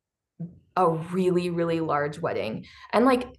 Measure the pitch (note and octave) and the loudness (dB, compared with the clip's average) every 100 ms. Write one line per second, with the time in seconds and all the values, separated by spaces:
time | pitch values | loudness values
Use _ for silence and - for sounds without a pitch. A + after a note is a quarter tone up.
0 | _ _ _ _ E3+ - _ - F3 D#3+ | _ _ _ _ -14 -14 _ 0 2 2
1 | E3+ F3+ F3+ F3 F3 E3+ E3+ E3 D#3 D3 | -2 0 2 2 0 -2 -2 0 0 -2
2 | D3 D3 D#3 G#2 G#2 - - - - G#3 | -2 -4 -4 -4 -4 -8 -12 -20 -2 2
3 | B3+ B3+ - | 4 4 0